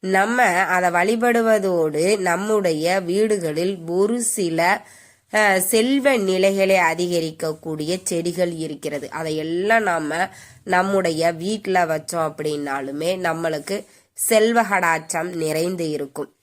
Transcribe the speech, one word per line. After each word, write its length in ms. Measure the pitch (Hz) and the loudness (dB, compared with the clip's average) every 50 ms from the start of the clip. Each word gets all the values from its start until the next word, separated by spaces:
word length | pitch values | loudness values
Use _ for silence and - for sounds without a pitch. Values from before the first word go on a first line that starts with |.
நம்ம 420 | - 190 190 190 196 214 233 247 247 | -2 2 2 2 2 2 2 2 2
அதை 480 | 202 180 180 190 165 180 180 180 175 | 4 4 2 2 2 2 2 2 2
வழிபடுவதோடு 1300 | 170 175 175 202 226 233 226 240 240 233 233 226 220 214 196 190 180 175 160 156 147 147 160 185 214 202 | 2 2 2 2 0 2 2 2 2 2 4 4 2 2 2 2 2 2 0 0 0 0 2 2 2 2
நம்முடைய 800 | 185 170 170 175 196 214 220 214 196 180 160 151 156 170 180 196 | 2 0 0 0 0 0 0 2 2 2 0 0 0 0 0 0
வீடுகளில் 800 | 185 170 180 196 214 220 214 202 170 160 151 156 175 185 196 180 165 | 0 -2 0 0 2 2 0 0 -2 -4 -2 -2 -2 -2 -2 -4 -6
ஒரு 360 | 165 175 180 196 208 233 247 233 | -4 0 0 2 2 0 -2 -2
சில, 640 | - - - 196 170 160 165 165 175 196 220 - - - - - - _ _ _ _ - | -4 -2 -2 -2 -2 0 2 2 2 2 0 -2 -14 -20 -20 -20 -20 _ _ _ _ 0
அ, 260 | 214 214 208 190 190 | 2 4 4 4 2
செல்வ 560 | 180 185 - 220 220 254 269 277 247 277 269 | 0 2 2 2 2 2 2 2 2 2 2
நிலைகளை 600 | 240 202 190 185 185 185 196 196 196 190 190 190 | 2 2 0 0 4 4 2 4 2 2 4 4
அதிகரிக்கக்கூடிய 1200 | 185 175 165 165 165 180 175 175 170 160 160 160 160 - 160 156 160 - 160 160 156 151 151 180 185 185 | 4 4 2 0 0 -2 0 0 0 -2 -2 -6 -4 -6 -6 -6 -6 -8 -8 -6 -6 -4 -4 -4 -4 -4
செடிகள் 480 | - 185 170 165 175 165 175 180 175 170 | -4 -4 -2 -2 -2 -2 -2 -2 -2 -2
இருக்கிறது. 580 | 160 160 156 147 139 - 156 147 143 143 131 | -6 -8 -8 -8 -8 -8 -6 -6 -6 -8 -8
அதையெல்லாம் 720 | - 156 160 160 156 156 156 160 165 175 185 208 226 226 220 | -8 -8 -4 -4 -4 -4 -4 -4 -4 -2 0 2 2 2 2
நாம 460 | 196 175 165 156 147 156 165 185 - - - - - - - _ | 2 0 0 -2 -4 -2 -2 -4 -4 -6 -16 -20 -20 -20 -20 _
நம்முடைய 680 | - 185 180 185 196 202 196 185 170 165 156 160 170 170 | 0 0 2 2 2 2 0 0 0 0 2 0 0 0
வீட்ல 520 | 160 165 190 214 214 202 190 185 185 175 | 0 -4 -4 -4 -4 -4 0 2 2 2
வச்சோம் 480 | 160 160 156 156 - - 170 160 156 151 | 2 0 -4 -4 -6 -4 -2 -2 -4 -4
அப்படின்னாலுமே 840 | - 156 156 151 147 147 143 135 139 139 135 139 147 156 170 185 | -4 -6 -4 -4 -4 -4 -4 -4 -6 -6 -6 -8 -4 -2 -2 -2
நம்மளுக்கு 680 | 185 180 170 160 165 165 165 156 151 143 - 190 208 196 _ _ _ _ _ _ | -2 -2 -2 -2 -2 -2 -4 -4 -4 -6 -6 -8 -8 -8 _ _ _ _ _ _
செல்வ 480 | - - - 226 220 214 226 233 233 226 | -6 -2 2 4 4 4 4 4 2 2
கடாட்சம் 720 | 190 202 190 180 170 165 160 156 - - 170 165 180 180 | 2 2 0 2 2 0 0 -2 -4 -6 -4 -4 -4 -4
நிறைந்து 560 | 170 160 156 156 156 165 175 185 175 170 160 | -4 -4 -2 -2 -2 -2 -2 -2 -4 -4 -4
இருக்கும். 440 | 151 143 139 135 _ 151 147 - _ _ | -4 -6 -6 -8 _ -10 -10 -10 _ _